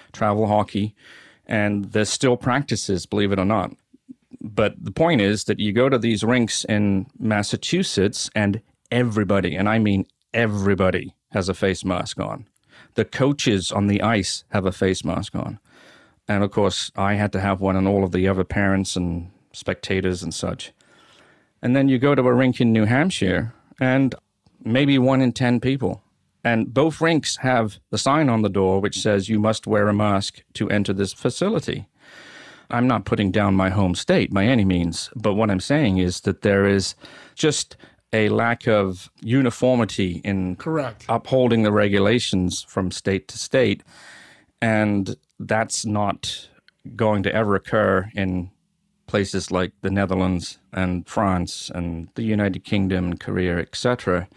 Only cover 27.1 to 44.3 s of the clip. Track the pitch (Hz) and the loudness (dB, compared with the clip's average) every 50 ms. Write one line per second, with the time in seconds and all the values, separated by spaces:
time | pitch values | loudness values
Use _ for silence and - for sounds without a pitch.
27.1 | 165 147 - - - - - 127 127 117 113 104 101 - _ _ - 104 - 135 | 2 2 0 -2 -6 -2 0 0 2 2 0 -2 -4 -10 _ _ -6 -2 0 2
28.1 | 139 160 156 131 117 110 107 101 92 98 95 95 95 98 95 104 - - - 110 | 2 2 4 2 2 2 0 0 2 2 2 2 2 2 0 -2 -2 -2 0 0
29.1 | 104 101 95 - 110 107 104 110 113 - - 104 107 104 104 104 104 104 107 104 | 2 0 0 0 0 2 2 0 0 -2 -2 0 2 2 2 2 2 2 2 2
30.1 | 101 98 101 - - - - _ - - 107 - 101 104 98 - 98 95 98 95 | 2 0 -2 -4 -10 -14 -20 _ -8 -6 -2 0 0 0 0 0 -2 -2 -2 -4
31.1 | - - - 131 - - - 208 226 165 - - - - 98 - _ _ _ - | -4 -4 -4 -4 -2 -2 -2 -2 -2 -2 -4 -4 -6 -8 -10 -14 _ _ _ -20
32.1 | - - - - - - - - - - - - - 120 123 127 123 107 - - | -20 -20 -20 -20 -20 -20 -20 -20 -20 -20 -10 -4 -2 0 2 2 2 0 0 -2
33.1 | 117 110 104 95 92 110 101 101 98 95 95 92 95 104 98 90 90 - - - | 0 0 0 2 2 2 2 4 4 4 2 2 2 2 2 0 0 -2 0 0
34.1 | 180 180 98 - 98 98 98 117 135 117 98 95 90 87 85 85 80 - - - | 2 2 2 0 0 2 2 4 4 4 2 2 2 2 0 -2 -4 -6 -10 -12
35.1 | - 117 107 107 98 104 110 107 98 92 - - 143 151 151 104 92 92 90 92 | -8 -4 -2 0 0 2 0 0 0 -2 0 0 0 2 2 2 2 2 0 0
36.1 | 90 - - 101 90 - - 107 101 98 98 98 98 98 92 - - _ - - | -2 -2 -4 -4 -2 0 2 2 4 4 4 4 2 2 0 -4 -8 _ -18 -20
37.1 | - - - - _ - - 156 143 - - - - - - - _ _ _ _ | -20 -20 -20 -18 _ -2 0 0 0 0 -4 -8 -14 -20 -20 -20 _ _ _ _
38.1 | - 113 107 104 104 110 117 117 117 - - 120 107 104 98 95 92 90 - - | 0 2 2 2 2 2 0 0 -2 -2 0 2 2 4 2 0 -2 -8 -12 -20
39.1 | _ _ - 113 120 139 131 120 - - 123 127 127 120 113 104 - - 98 90 | _ _ -4 0 2 2 2 0 0 2 2 2 4 2 2 0 -2 -2 -2 -2
40.1 | 87 87 - 101 98 95 95 92 92 - - 165 160 160 139 120 - - - - | -4 -4 -4 -4 -2 -2 -2 -4 -6 -6 -6 -4 -4 -4 -4 -6 -10 -10 -4 -4
41.1 | 117 113 - - 131 131 127 120 117 113 107 107 104 104 104 104 98 101 98 104 | -4 -4 -2 0 2 4 4 4 4 4 2 4 4 2 2 2 2 2 4 4
42.1 | 117 123 - - - 92 90 90 95 - - - - 101 95 90 - - - 101 | 2 2 0 0 0 0 0 -2 -4 -6 -10 -8 -6 -6 -4 -4 -6 -6 -4 -2
43.1 | 95 95 - - - - - - - 135 123 104 98 - - _ - - - - | -2 -2 -4 -10 -14 -14 -6 0 2 2 2 2 0 -4 -8 _ -20 -20 -20 -20
44.1 | - - - - | -20 -20 -20 -20